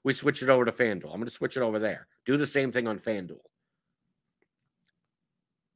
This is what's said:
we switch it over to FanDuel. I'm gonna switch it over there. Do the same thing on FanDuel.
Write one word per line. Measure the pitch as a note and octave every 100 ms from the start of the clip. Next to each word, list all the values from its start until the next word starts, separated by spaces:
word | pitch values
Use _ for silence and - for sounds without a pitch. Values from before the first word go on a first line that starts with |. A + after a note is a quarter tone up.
we | C3+
switch | C3 C#3+ C#3
it | C3
over | C3 A#2
to |
FanDuel. | - A#2+ F#2+ D2+
I'm | E2+
gonna | A#2+
switch | - C3+ C3+
it |
over | A#2 G#2+
there. | G#2+ E2 - _ -
Do | C#3+
the | C#3
same | C#3+ C3+
thing | B2 A#2
on | G2+
FanDuel. | - G#2+ F2 D2+ - _ _ _ _ _ _ _ _ _ _ _ _ _ _ _ _ _ _ _ _ _ _